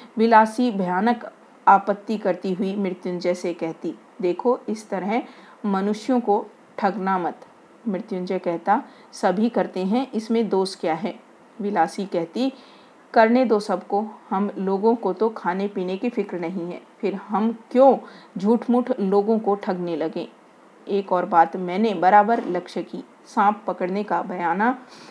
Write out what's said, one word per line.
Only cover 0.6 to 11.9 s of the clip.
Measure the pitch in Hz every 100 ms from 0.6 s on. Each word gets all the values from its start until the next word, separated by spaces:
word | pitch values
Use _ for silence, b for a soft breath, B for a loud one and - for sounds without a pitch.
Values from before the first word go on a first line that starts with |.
| 247
भयानक | 196 180 180 226 226 - - - - -
आपत्ति | 196 196 202 - 208
करती | 202 180 190
हुई | 180 190 202
मृत्युंजय | 190 180 185 175 175
से | 180 180
कहती, | 170 165 160 170 - - -
"देखो, | 185 175 247 247 -
इस | 220 -
तरह | 190 180 233 320 B B B 208
मनुष्यों | 190 202 214 - 254
को | 233 202 - - - -
ठगना | 196 185 190 190
मत।" | 160 - - - - - 233
मृत्युंजय | 180 - 185 180 185
कहता, | 180 170 180 202 B B B
"सभी | - 202 185 233
करते | 226 185 185
हैं, | 190 233 269
इसमें | 214 220 226 208
दोष | 190 190 -
क्या | 180
है?" | 160 190 - - - - -
विलासी | 202 202 165